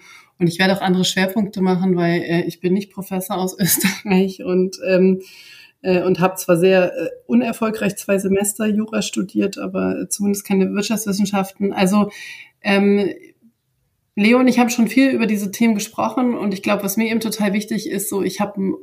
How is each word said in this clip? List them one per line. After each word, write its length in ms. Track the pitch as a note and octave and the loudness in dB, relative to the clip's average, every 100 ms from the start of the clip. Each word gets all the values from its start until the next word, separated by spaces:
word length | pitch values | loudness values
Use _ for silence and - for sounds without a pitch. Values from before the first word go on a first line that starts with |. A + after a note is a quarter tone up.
| - - _ - | -10 -20 _ -2
Und 100 | F3 | -2
ich 120 | E3 | 2
werde 140 | F#3+ F#3+ | 0 0
auch 60 | |
andere 240 | F#3+ F3+ F3+ | 0 0 0
Schwerpunkte 560 | - F#3 A3+ G3+ G3+ | 0 -2 -2 -4 -2
machen, 340 | F#3 F3+ F#3+ F3 | 0 2 2 2
weil, 260 | E3+ E3+ | 2 0
äh, 200 | D#3+ E3+ | 0 -2
ich 180 | F3 - | -2 -4
bin 140 | F3+ | -2
nicht 180 | F#3+ G3+ | 0 -2
Professor 460 | - F#3 F#3+ F#3 F#3+ | -10 -8 -8 -6 -4
aus 200 | F#3 - | -4 -2
<laughs> 20 | |
Österreich 840 | F3 - F#3+ - G#3+ F#3 F#3+ F#3+ | 0 0 -2 -4 0 2 2 -2
und, 340 | F3+ F#3 F#3 F#3 - | -2 0 0 -2 0
ähm, 340 | F#3 F#3+ F#3+ - - - - - _ | 4 4 2 -4 -20 -20 -20 -20 _
äh, 220 | F#3 F3+ | 0 0
und 160 | F3+ F3+ | 2 2
habe 160 | F#3 F#3 | 0 0
zwar 220 | - E3+ | 0 2
sehr, 360 | F#3 F#3+ F3+ - | 4 4 2 -2
äh, 140 | D#3+ - - | -8 -10 0
unerfolgreich 680 | A#3+ A#3+ - A3 G#3+ G3+ G3 | 0 0 -2 -4 -2 -4 -4
zwei 240 | - G3 | -2 -2
Semester 480 | G3 F#3+ G3+ - A3 | 0 0 -2 -2 -2
Jura 340 | G#3 A3 G#3+ | -2 -2 -4
studiert, 560 | G3 A3+ F#3+ G#3 G3+ G3 | -4 -4 -4 -2 -2 -4
aber 500 | F#3+ F#3+ F#3+ - F#3 | -8 -4 -2 -4 -6
zumindest 360 | - G3+ G3 - | -4 -2 -2 0
keine 260 | G3 F#3+ | 2 2
Wirtschaftswissenschaften. 1000 | G3 G3+ G#3+ G3+ G3 G3 G3+ F#3+ - G3+ | 0 -2 -2 -2 0 0 0 -4 -2 -2
Also, 380 | - F#3 G#3 G3+ - - - - _ | 2 2 4 2 -2 -18 -18 -20 _
ähm, 520 | G#3 G3+ G3+ G2+ D#3+ - - _ _ _ _ _ _ _ _ - | -2 2 4 4 0 -4 -16 _ _ _ _ _ _ _ _ 2
Leo 220 | G3+ B3 | 4 6
und 80 | B3+ | 4
ich 120 | A#3+ | 4
haben 100 | A#3+ | 2
schon 180 | - A3+ | 2 2
viel 220 | - C4+ | 4 2
über 160 | B3 A3+ | 2 0
diese 260 | G#3 G3+ | -2 -4
Themen 240 | G3 A#3 G#3 | 0 2 2
gesprochen 600 | - - A3 - B3 A3+ | -4 -4 -4 0 -2 0
und 180 | G3+ | -4
ich 100 | F#3+ | -4
glaub, 200 | - G3+ | -2 -2
was 120 | G3 G3+ | -2 -2
mir 160 | A3 | 0
eben 80 | A3+ | 0
total 320 | A3 G3+ G#3 | -2 -2 0
wichtig 380 | G#3 G#3 A3 - | -2 -4 -6 -4
ist, 200 | G3 - | -6 -4
so, 140 | G3 | -4
ich 160 | F#3 - | -4 -4
hab 180 | G3+ G3 | -6 -4
einen 160 | F#3+ - | -4 -4